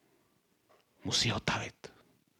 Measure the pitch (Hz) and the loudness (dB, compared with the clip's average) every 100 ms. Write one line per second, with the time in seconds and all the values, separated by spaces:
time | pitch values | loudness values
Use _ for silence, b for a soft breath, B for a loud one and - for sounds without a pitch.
0 | _ _ _ _ _ _ _ _ _ _ | _ _ _ _ _ _ _ _ _ _
1 | 143 - 120 101 - - - - - - | -2 2 2 2 0 -2 -4 -12 -18 -18
2 | - _ _ _ | -20 _ _ _